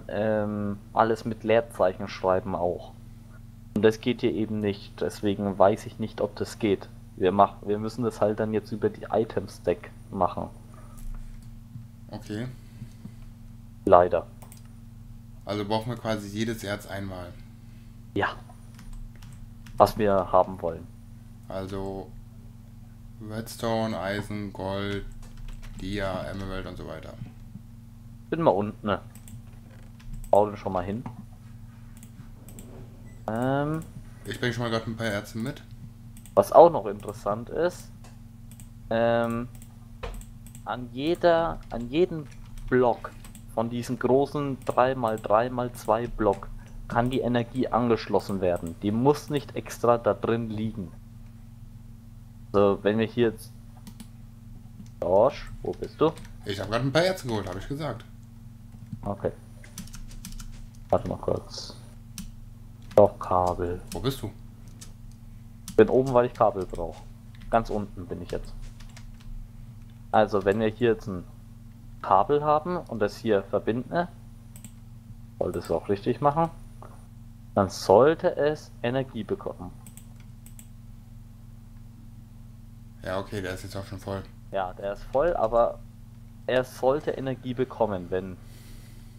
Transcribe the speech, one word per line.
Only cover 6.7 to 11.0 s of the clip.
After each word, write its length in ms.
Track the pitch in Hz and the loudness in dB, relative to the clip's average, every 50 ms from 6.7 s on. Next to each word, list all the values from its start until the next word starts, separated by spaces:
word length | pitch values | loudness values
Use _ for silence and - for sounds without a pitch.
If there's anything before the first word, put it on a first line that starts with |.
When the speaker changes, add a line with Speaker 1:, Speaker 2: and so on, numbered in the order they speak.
| 95 - - - - - - - - - | 4 4 2 -4 -14 -16 -16 -14 -2 2
Speaker 1:
Wir 160 | 95 90 98 | 4 6 8
mach-, 240 | 101 98 98 - - - | 8 8 6 4 0 -2
wir 120 | 101 104 104 | 0 0 0
müssen 280 | 110 110 - - 120 | 0 -2 -2 0 0
das 160 | 110 - - | 0 2 4
halt 180 | 107 107 110 107 | 4 4 4 2
dann 140 | 110 110 110 | 0 2 2
jetzt 180 | 104 - - | 0 0 -2
über 180 | 117 104 110 107 | -2 0 0 0
die 140 | 101 - - | 0 -2 -4
Item-Stack 880 | - - 110 113 - - - 95 - - - - - 87 - - - - - - - | 0 2 2 2 2 0 -4 -4 -4 -8 -4 0 0 0 0 -2 -10 -14 -16 -12 -8
machen. 380 | - 98 90 - - 87 90 90 - - - - - - - - - - | 0 2 2 2 2 0 -6 -6 -8 -12 -16 -16 -16 -16 -16 -14 -12 -10